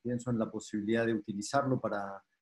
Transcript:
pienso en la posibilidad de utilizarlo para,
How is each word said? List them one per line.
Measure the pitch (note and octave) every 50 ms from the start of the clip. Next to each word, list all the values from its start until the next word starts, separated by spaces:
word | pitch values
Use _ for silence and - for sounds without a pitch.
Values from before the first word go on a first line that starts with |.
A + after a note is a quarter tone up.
| -
pienso | A#2+ B2 A#2+ A#2+ B2
en | A#2+ A2
la | A2 -
posibilidad | - G#2+ - - - G#2+ G2+ G#2 A2+ A#2 A#2
de | A#2 A2+
utilizarlo | G#2+ - - G2 G2+ G#2 - - C#3+ C3+ C3 C3 -
para, | - G#2+ G#2+ G2+ G2 G2 G2 G2 - _ _ _